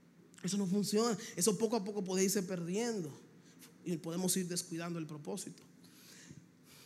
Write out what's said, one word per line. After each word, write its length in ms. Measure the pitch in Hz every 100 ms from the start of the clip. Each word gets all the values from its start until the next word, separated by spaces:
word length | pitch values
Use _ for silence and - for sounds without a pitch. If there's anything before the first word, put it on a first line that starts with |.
| - - - -
eso 160 | 180 202
no 80 | 190
funciona. 500 | 202 190 208 240 208 -
Eso 220 | - 220 180
poco 200 | 220 233
a 80 |
poco 200 | 196 208
puede 200 | 185 190
irse 180 | 190 202
perdiendo 680 | 185 185 170 196 240 214 147 127 - - - - - -
y 120 | - 165
podemos 400 | 165 175 185 190
ir 100 | 175
descuidando 520 | 175 - 165 170 170
el 80 | 156
propósito. 560 | 151 175 202 - - - - - - - - - - - - - -